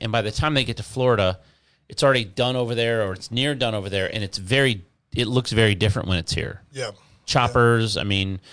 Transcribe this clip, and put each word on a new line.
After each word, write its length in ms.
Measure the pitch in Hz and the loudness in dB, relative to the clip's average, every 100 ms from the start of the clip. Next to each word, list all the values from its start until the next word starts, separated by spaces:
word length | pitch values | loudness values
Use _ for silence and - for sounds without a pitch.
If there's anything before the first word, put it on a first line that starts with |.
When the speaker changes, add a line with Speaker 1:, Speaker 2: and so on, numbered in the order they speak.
Speaker 1:
And 100 | 113 | -4
by 120 | 113 | -2
the 100 | 107 | -2
time 220 | - 151 147 | -2 0 0
they 100 | 117 | -2
get 140 | 117 | -4
to 40 | |
Florida, 560 | - 131 127 113 95 95 _ _ _ _ - | -8 -2 2 2 2 -2 _ _ _ _ -16
it's 140 | - | 0
already 220 | 143 127 104 | 2 2 0
done 320 | 95 123 127 | -2 -2 0
over 180 | 120 117 | -2 -2
there, 320 | 117 113 101 | 0 0 -2
or 60 | |
it's 180 | 95 - | -6 -6
near 240 | 117 139 139 | -4 -2 0
done 220 | 120 107 | -2 -2
over 120 | 98 | -4
there, 240 | 98 95 | -2 -2
and 120 | 110 101 | -4 -6
it's 140 | - | -8
very, 460 | 95 131 135 107 - _ _ - | 0 2 2 0 -6 _ _ -4
it 140 | 113 | 0
looks 240 | 123 120 | 0 0
very 240 | 110 110 98 | 4 4 4
different 320 | 107 104 90 | 2 0 0
when 100 | 92 | -2
it's 140 | 82 | -2
here. 300 | - - - _ | -4 -4 -8 _
Speaker 2:
Yeah. 180 | 135 117 - _ _ - | -10 -10 -10 _ _ -4
Speaker 1:
Choppers, 720 | 143 120 123 120 117 110 101 | 0 2 4 4 4 2 -2
I 60 | 101 | -2
mean, 360 | 98 95 95 - | 0 0 -4 -12